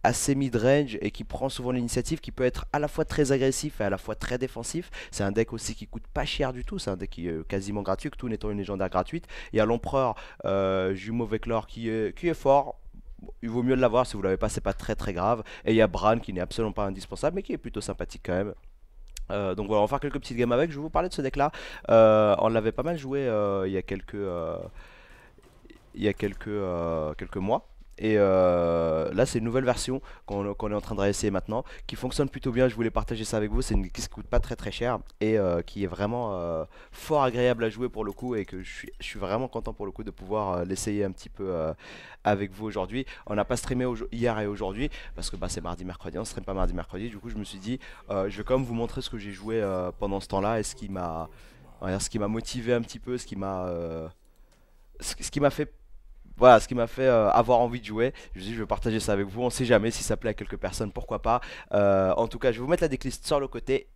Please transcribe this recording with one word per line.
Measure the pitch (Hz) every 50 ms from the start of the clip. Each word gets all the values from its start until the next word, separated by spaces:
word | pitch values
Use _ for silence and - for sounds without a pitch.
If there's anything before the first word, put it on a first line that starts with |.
| -
assez | 113 120 - - - 139
mid-range | 135 139 131 117 117 110 127 139 147 147 127 110 -
et | - 104
qui | - - 110
prend | - - - 127 135
souvent | - - 123 123
l'initiative, | 127 127 120 117 - 123 120 - 160 165
qui | - -
peut | - - 127
être | 127 - - - -
à | - 147
la | 147
fois | 147 - - 156
très | - - - 147 127
agressif | 139 131 131 135 131 - - 151 - -
et | 104
à | 101
la | 98 92
fois | - - 107
très | - - - 123 123
défensif. | 131 127 - 113 117 - - 170 175 - - - - -
C'est | - - 101
un | 98
deck | 104 113 113 -
aussi | 117 113 - - 117
qui | - 110 -
coûte | - 113 - - -
pas | 147 135
cher | - - - 143 127
du | 127 123 -
tout, | - 208 185
c'est | - 101
un | 95
deck | 87 98 -
qui | - - 85
est | 87 82 80 80 -
quasiment | 98 98 95 101 101 104
gratuit, | 98 85 95 - - 147
tout | - - - 120
étant | 110 104 - 107
une | 104 101
légendaire | 98 90 101 95 95 92
gratuite. | - 92 92 - - 165 - - - - - -
Il | -
y | 110
a | 107
l'empereur, | 110 117 120 - - - 135 131 120 107 - - - - - -
euh, | - 98 98 98 95 95 95 92 92 98
jumeau | 92 95 107 113 120 117
Veclor | 104 110 110 - - 120 110 -
qui | - - 117 113 110
est, | 110 113 110 98 -
qui | - - 170
est | 156
fort. | - - 135 135 143 139 143 - - - - - - - - - - - - - -
Il | 117 113
vaut | 113 123
mieux | 120 127 131
l'avoir, | 127 127 117 107 123 127
si | - -
vous | 104
l'avez | 95 95 95
pas, | - - 107
c'est | - -
pas | - 101 98
très, | - - - 107
très | - - 107 92
grave. | 85 92 107 120 110 104 - - - -
Et | -
il | 113
y | 110
a | 110
Bran | 95 87 - 98 107 113 117
qui | - - 95
n'est | 90
absolument | 90 - - - 113 110 120
pas | 110 104
indispensable | 98 95 95 - - - - - 151 170
mais | 196
qui | - - 247
est | 147
plutôt | - 117 - 107
sympathique | - - 95 - 87 - - - -
quand | - 90
même. | 92 101 104 - - - - - - - - - - - - - - - -
Euh, | 98 101 101 95 92
donc | 98 104 95
voilà, | 110 104
on | 104
va | 107
faire | 135 139
quelques | 147 143 - 143
petites | - - 123
games | 117 120 120
avec. | 120 123 160 170
Je | 147
vais | 139
vous | 147 160
parler | - 165 170 185
de | -
ce | -
deck | 139 131 -
là. | 139 139 151 - - - - - - - -
Euh, | 113 113 113 110 107 107 107 104 101 -
on | - 110
l'avait | 113 113 107 113
pas | - -
mal | 131 165 175 160
joué, | 139 131 139 139
euh, | 139 123 110 107 104 101 98 98 95
il | 95
y | 95 95
a |
quelques, | - - 98 98 - - -
euh, | 104 101 95 87 87 82 80 82 85 90 92 - - - - - - - - - - - - _ - _ - - - - - - - - - -
il | -
y | 98 104
a |
quelques, | 98 - 107 98 95 - - 107
euh, | 104 104 98 92 87 85 85 82 82 80 78 78 76
quelques | - 95 87 - 98
mois. | 92 101 123 - - - - - - - -
Et, | - 104 110 107 104
euh, | 101 95 95 95 92 90 87 87 87 85 85 82 82 80 78 80 78 - -
là | 98 131
c'est | - - 120
une | 110
nouvelle | 117 113 131 131
version | 123 120 - - - 127 139 - - - - -
qu'on, | - 101 101 98 101 101
qu'on | - 113 104
est | 104
en | 104
train | - - 110
de | 101
réessayer | 98 101 101 - - 104
maintenant, | 98 92 - - 107 120 135 - - - -
qui | - -
fonctionne | - - 127 - - 143 131
plutôt | - 135 - 139
bien. | 113 123 127
Je | 127 110
voulais | 110 117 110
partager | - 113 107 - 117 110
ça | 110 - -
avec | 107 107 104
vous, | 104 -
c'est | - - 110
une | 98 95 87
qui | - -
se | - -
coûte | - 107 -
pas | - - 120
très, | - - 120
très | - - 110
cher | - - 120 123 120 104 - - - -
et, | 107 110 110 107
euh, | 98 90 85 85
qui | 85 - - 101 98
est |
vraiment, | 90 85 85 101 104 117 120 120 107 98
euh, | 90 85 85 82 80 78 - - - - -
fort | - - - - 156 147
agréable | 135 127 107 123 123 123 123 113
à | 117 113
jouer | 104 110 127 120
pour | - 107 107
le | 101
coup, | 98 - 123 127 120
et | 107 98
que | - - 92 92
je | -
suis, | - - - - - -
je | -
suis | - - 101
vraiment | 98 90 98 117 131
content | 123 - 113 - 117
pour | 107 - 107
le | 98
coup | - -
de | 110 104
pouvoir, | - - 98 92 104 107 104 95 90
euh, | 87 87
l'essayer | 92 95 90 - 110 104 104 101
un | 95
petit | 92 - - -
peu, | - - 98 95 90
euh, | 82 78 80 78 - - - - - - - - - -
avec | 104 104 98 101 98
vous | 95 95 107
aujourd'hui. | 107 98 107 92 90 107 131 131 - - - - -
On | 107
n'a | 104 101
pas | - 127
streamé | 120 - - 127 123 127
au, | 127 120 110 117 -
hier | - 117 117 120 110 107
et | 107 101
aujourd'hui | 101 95 104 95 98 107 139 143 - - - - -
parce | 90 87 -
que, | -
bah, | 92 92 90
c'est | - 90
mardi, | 82 87 87 87 92
mercredi, | 90 87 - - 92 82 87
on | 110
stream | - - - 90
pas | 98
mardi, | 98 95 92 87 90
mercredi. | 90 82 - - 92 107 123
Du | 110 101
coup | 104 117
je | 110
me | 110 101
suis | - - 98
dit, | 95 110 131 127 - - - - - -
euh, | 101 98 98 104
je | 101
vais | 101
quand | 98 - 127 131
même | 135
vous | 117 120
montrer | 117 117 117 - 135
ce | - -
que | - 110
j'ai | 101 101
joué, | 98 90 101 110 113 113
euh, | 104 98 95 92 90 90 - -
pendant | - 98 98 98
ce | -
temps-là | - - 98 98 104 117 113
et | 104
ce | - -
qui | - 110 98
m'a, | 98 95 90 85 80 82 82 80 - - - - - - - - - -
on | -
va | 95
dire, | 92 98
ce | - -
qui | - 113
m'a | 104
motivé | 101 110 113 - - - 127 110 117 123
un | 120
petit | 117 - - 113
peu, | - 127 123 123
ce | -
qui | - 104
m'a, | 98 98 95 95 92 92
euh, | 90 87 85 85 82 80 80 80 82 90 _ _ _ _ _ - _ _ _ _ _ _ _ - - - -
ce, | - - - -
ce | - -
qui | - 147
m'a | 143 139
fait, | - - 151 - - - - - - - - - - - - - -
voilà, | - 120 127 123 107
ce | -
qui | - 127
m'a | 120 117 113
fait, | - 131 131
euh, | 131 123 113 107 101
avoir | - 117 117 117 127 117
envie | 123 117 120 123
de | 113
jouer. | 110 107 110 117 135 - - - -
Je | - 95
me |
suis | 95 104
dit, | 117
je | 113
vais | 107
partager | 98 110 - - 117 110 110
ça | 98 -
avec | 104 98 101
vous, | 98 95 117
on | 123 123
sait | - - 131
jamais | 117 120 104 104 117
si | 110 -
ça | - - 110
plaît | - - 110
à | 104
quelques | - 104 - 113
personnes, | 98 - 92 87 - 113 101
pourquoi | - 120 - - 113 104
pas. | - 113 117 123 - - - - - -
Euh, | - 104 101 101 98 95 95 92 -
en | - 117
tout | 110 - 117
cas, | - 131
je | 113
vais | 113 123
vous | 139
mettre | 175 165
la | 170 151
decklist | 127 127 - 131 - - -
sur | - 156 143
le | 139
côté. | 131 - 120 - - 135 135 - - -